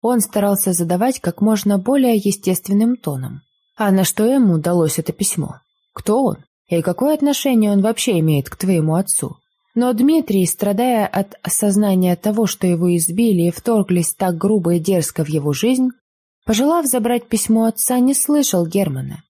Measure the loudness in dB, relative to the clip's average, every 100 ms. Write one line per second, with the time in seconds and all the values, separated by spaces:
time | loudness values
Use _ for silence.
0 | 0 0 0 -2 0 0 0 -2 -2 0
1 | 0 -2 -6 -2 0 2 0 0 0 2
2 | 2 2 -2 -4 -2 -4 0 0 2 0
3 | -4 -6 -8 -12 _ _ _ _ 0 2
4 | 2 0 2 4 4 2 0 2 0 0
5 | -6 -4 -4 -4 -6 -10 _ _ _ -10
6 | -2 0 0 -2 -12 _ _ -2 -2 -2
7 | 0 2 0 0 0 2 4 2 2 0
8 | 0 0 2 0 -2 -6 0 0 2 0
9 | -2 -4 -6 -12 _ _ _ -2 0 2
10 | 2 2 2 0 0 0 -2 0 0 0
11 | 0 -2 -6 -8 -6 -2 0 2 2 2
12 | 2 0 -2 0 -2 -2 -2 0 0 0
13 | -2 0 2 2 0 -2 -2 0 2 0
14 | -2 -2 -4 -2 0 0 2 0 0 0
15 | -2 -4 -4 -2 -2 -2 0 0 -2 -4
16 | _ _ _ _ -4 0 2 2 0 -2
17 | 0 -2 -2 -4 0 2 2 -2 -2 2
18 | 2 0 0 0 2 0 0 0 -2 -4
19 | -8 -12 _ _